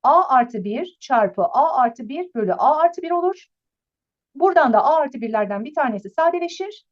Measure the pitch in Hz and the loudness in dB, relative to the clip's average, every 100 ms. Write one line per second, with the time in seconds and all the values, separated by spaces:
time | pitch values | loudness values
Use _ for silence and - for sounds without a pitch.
0 | 262 330 359 262 247 220 190 233 359 _ | 4 4 4 2 0 -4 -6 -6 -8 _
1 | - 247 202 196 190 247 311 262 240 240 | -2 0 0 0 -2 2 2 2 0 -2
2 | 220 294 359 233 196 - 240 302 339 339 | -12 -10 -8 -4 -4 0 2 2 2 0
3 | 330 349 359 392 _ _ _ _ _ _ | -4 -2 -2 -4 _ _ _ _ _ _
4 | _ _ _ 277 370 359 269 214 240 320 | _ _ _ -2 2 4 4 4 4 2
5 | 294 240 220 220 202 202 240 311 262 208 | 0 -6 -4 -4 -2 -4 -6 -4 -4 -4
6 | 202 - 330 349 349 339 381 415 _ | -8 0 0 0 -6 -8 -12 -12 _